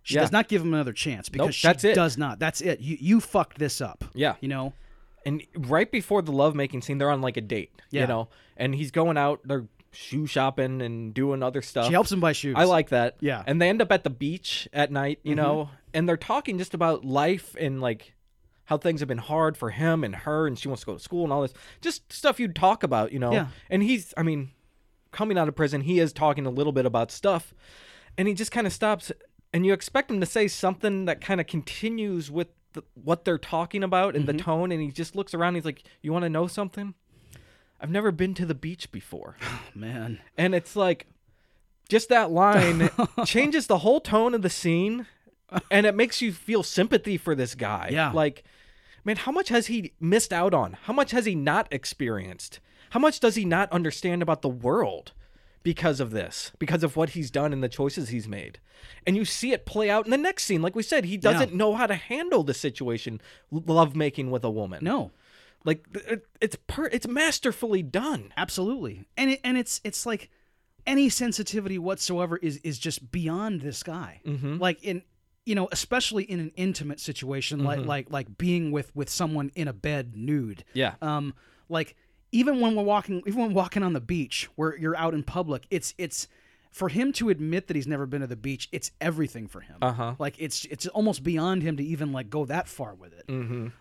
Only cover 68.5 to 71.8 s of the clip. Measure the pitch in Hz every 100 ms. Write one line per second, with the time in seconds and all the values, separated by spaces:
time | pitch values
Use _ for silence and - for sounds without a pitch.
68.5 | - 190 262 135 92 98 - 269 269 247
69.5 | 254 240 - 214 - 240 214 - _ _
70.5 | _ _ _ - 277 277 - 240 220 208
71.5 | 214 196 190